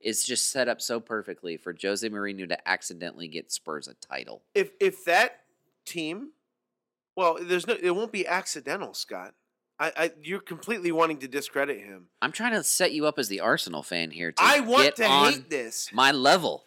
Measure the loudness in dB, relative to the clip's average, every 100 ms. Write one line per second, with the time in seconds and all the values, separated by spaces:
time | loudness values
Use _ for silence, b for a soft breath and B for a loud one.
0 | -4 -2 -2 -2 -2 0 0 -2 -4 -6
1 | -4 -6 -6 -10 -8 -8 -10 -6 -4 -2
2 | -4 -4 -6 -6 -6 -6 -4 -6 -8 -10
3 | -12 -12 -12 -12 -10 -10 -8 -10 -12 -20
4 | -12 -12 -12 -18 _ -2 -2 0 0 0
5 | 2 4 4 -2 _ _ _ _ -12 -8
6 | -8 -8 -14 _ _ _ _ _ _ _
7 | _ 2 2 2 0 -2 0 0 0 0
8 | -2 -4 -2 -2 -2 -8 -6 -6 -6 -10
9 | -10 -10 -12 _ _ _ _ -4 -4 0
10 | -2 -2 -8 -8 -8 -12 -6 -2 0 2
11 | 2 2 -6 -8 -4 -2 -2 -4 -10 -18
12 | -18 -4 -4 -2 0 0 0 2 2 2
13 | 0 0 -4 0 2 2 0 -8 -4 -2
14 | -2 -4 -4 4 6 6 4 6 6 4
15 | 4 6 6 4 -4 -6 -6 -8 -4 4
16 | 6 6 6 6 4 -4